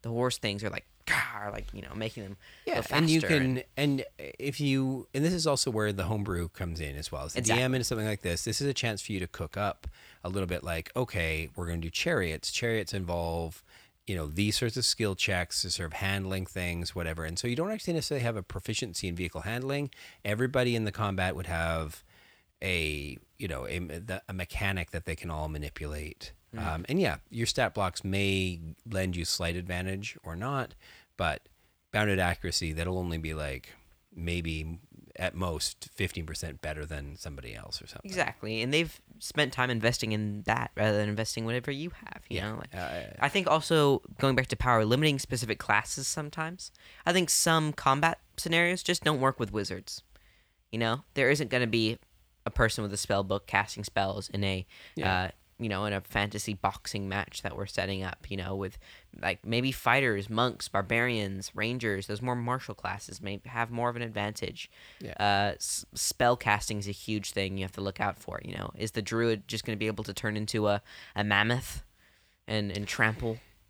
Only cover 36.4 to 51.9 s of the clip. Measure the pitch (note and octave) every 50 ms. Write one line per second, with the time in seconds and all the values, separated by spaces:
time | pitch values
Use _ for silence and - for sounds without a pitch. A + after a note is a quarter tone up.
36.4 | - D#2+ C#2 C2+ - D2+ D2+ D2+ D2 D#2 D#2+ C#2+ C#2+ C#2+ C#2+ - - - C#2+ C2+
37.4 | B1+ A1+ G#1 G#1+ - - - - - - - - - G3 F#3 F#3 D3 - - -
38.4 | - G#2+ A2 A2+ A#2 B2+ C#3+ D#3+ E3 D#3 - - _ _ - - - - - D3+
39.4 | D3+ D3 - - B2+ B2+ B2 A2+ G#2+ A#2 B2 - - A2 G#2+ G#2+ G#2+ G#2+ G#2 G#2
40.4 | G2+ - A2 B2 A#2+ - _ - G#2+ G#2+ G#2 G#2 G#2 G#2 G#2 G#2+ A2 - - A2+
41.4 | A2+ A2+ A#2 B2+ B2 - C#3 C#3 D#3 F3 - - - - - - - - - F#2
42.4 | F#2+ G#2+ A2 - - - - F#2 F2 C2 C2 F2 B1 G#1 - - - C#3+ - G3
43.4 | F3+ - D3+ D#3+ D3+ - E3+ D#3 D3 C#3+ C#3 - - - - - - C3+ C3 B2
44.4 | B2+ - - - - B2+ A#2+ A2+ A2 G#2+ A#2+ C3+ D#3 D#3 C#3+ C3 - - - A#2
45.4 | B2 A2 G#2+ - - - G#2 G#2 - - - - C3 - - E3 D3 D3 - -
46.4 | D#3 D#3+ F3+ F#3 - - _ _ - - - - - - F3 F#3 F3 - - -
47.4 | - E3+ D#3+ D#3+ D#3 D3+ D3 - - C3+ C3+ C#3+ D#3 E3 E3 - _ _ _ -
48.4 | - F3 E3 E3 E3+ F3 F#3 F3+ - - F3+ - - D3+ D3+ C3 C3 C3+ C3+ -
49.4 | B2 G2 G2 G#2+ G2+ F#2+ F#2 F#2 G#2 - - - _ _ _ - _ _ _ _
50.4 | _ _ _ _ _ _ - A2+ A#2 A2+ A2+ C#3 - _ _ C#3+ C3+ B2+ C#3+ C#3+
51.4 | D3 A2 - B2 B2 A2+ A2 A#2 A2 A2